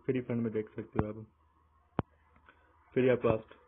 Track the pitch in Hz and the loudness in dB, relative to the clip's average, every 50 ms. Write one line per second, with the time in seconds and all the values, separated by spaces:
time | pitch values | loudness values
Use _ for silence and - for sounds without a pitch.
0 | - - 127 127 123 - 120 117 117 113 107 110 107 - - - 107 - - 110 | -4 -2 -2 -2 -2 -2 -2 -2 -2 -2 -2 -4 -6 -6 -10 -12 -12 -2 -2 -2
1 | 107 104 107 110 113 - _ _ _ _ _ _ _ _ _ _ _ _ _ - | -2 -2 -6 -12 -14 -18 _ _ _ _ _ _ _ _ _ _ _ _ _ -6
2 | - _ _ _ _ _ _ _ _ - - _ _ _ _ _ _ _ - 131 | -6 _ _ _ _ _ _ _ _ -20 -20 _ _ _ _ _ _ _ -2 2
3 | 127 127 123 117 - 117 110 110 - - - - _ | 4 4 4 4 4 2 2 0 -4 -10 -20 -20 _